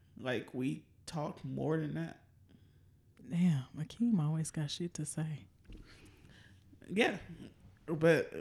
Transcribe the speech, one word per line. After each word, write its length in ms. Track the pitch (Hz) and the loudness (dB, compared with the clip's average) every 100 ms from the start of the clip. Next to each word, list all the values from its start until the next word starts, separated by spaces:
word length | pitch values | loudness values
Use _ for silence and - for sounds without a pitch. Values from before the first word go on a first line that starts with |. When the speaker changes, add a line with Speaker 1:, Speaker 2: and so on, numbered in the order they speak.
| - - | -20 -6
Speaker 1:
like, 280 | 127 113 - | -2 -2 -2
we 320 | 127 131 156 - - | -2 -2 -4 -10 -20
talked 380 | - 160 156 - | -8 -4 -4 -6
more 340 | 131 135 139 160 | -6 -2 0 0
than 180 | 151 | 0
that. 240 | 156 165 - - - - - - - - - _ - - | -4 -6 -10 -20 -20 -20 -20 -20 -20 -20 -20 _ -18 -2
Speaker 2:
Damn, 340 | 170 180 139 127 - | 4 4 4 0 -8
Akeem 400 | 156 - 240 196 | -6 0 2 4
always 300 | 151 160 151 | 2 0 -2
got 220 | 160 151 | -2 -4
shit 220 | - 175 | -4 -6
to 100 | - | -6
say. 420 | 151 - 156 139 - - - - - - - - - - - - - - - | -6 -4 -4 -4 -10 -20 -18 -18 -18 -20 -20 -20 -20 -20 -20 -20 -20 -18 -2
Speaker 1:
Yeah, 260 | 185 - 190 - 160 - - - - - | 2 2 0 -8 -14 -16 -18 -20 -12 -4
but, 440 | 156 165 151 - - | 4 6 6 4 -2